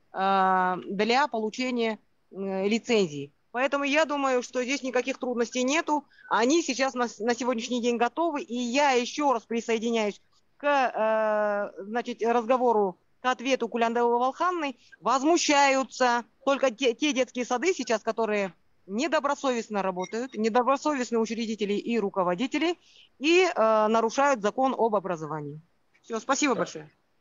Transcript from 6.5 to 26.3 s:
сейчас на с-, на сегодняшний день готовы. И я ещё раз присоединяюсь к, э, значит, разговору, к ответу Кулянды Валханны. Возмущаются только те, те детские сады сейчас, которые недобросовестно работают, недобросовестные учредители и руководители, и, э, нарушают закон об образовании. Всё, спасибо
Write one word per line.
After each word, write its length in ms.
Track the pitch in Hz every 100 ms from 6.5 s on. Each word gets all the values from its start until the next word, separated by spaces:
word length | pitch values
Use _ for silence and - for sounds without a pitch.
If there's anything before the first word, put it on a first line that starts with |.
| 330
сейчас 320 | 311 233 262
на 100 | 254 240
с-, 120 | -
на 100 | 220
сегодняшний 460 | 240 247 240 240 247
день 140 | 233 240
готовы. 460 | 240 - 339 285
И 120 | - 240
я 340 | 247 254 294
ещё 400 | 247 247 - 294
раз 120 | 233
присоединяюсь 760 | - 233 220 233 233 226 208 196 _ _ _ -
к, 80 | 285
э, 1160 | 285 254 - 220 220 220 214 208 202 202 -
значит, 380 | 196 233 233 240
разговору, 720 | 226 240 220 254 247 214 196 175 _ _
к 40 | 254
ответу 360 | 254 247 254 233
Кулянды 340 | 233 233 233
Валханны. 720 | 240 240 254 262 339 359 285 - _ -
Возмущаются 1200 | 185 254 277 339 - 285 277 269 262 - 247 240 226 _
только 260 | - 277 269
те, 240 | 214 262
те 180 | 233 302
детские 320 | 254 254 247
сады 280 | 240 247 311
сейчас, 280 | 381 - 220
которые 500 | - 220 226 208 196 - _ _ -
недобросовестно 960 | 202 320 302 277 285 277 240 214 208
работают, 520 | 190 180 185 220 254
недобросовестные 840 | 214 220 220 240 277 302 285 247 233
учредители 520 | 220 226 226 220 202
и 240 | 208 - 233
руководители, 800 | 202 196 180 180 262 294 320 349 _ - - -
и, 260 | 285 349 370
э, 320 | - 220 220 214
нарушают 540 | 226 226 - 277 262
закон 320 | 202 226 262 -
об 160 | 226
образовании. 680 | 208 185 170 156 151 147 151 - _ _ _
Всё, 180 | - 226
спасибо 340 | 220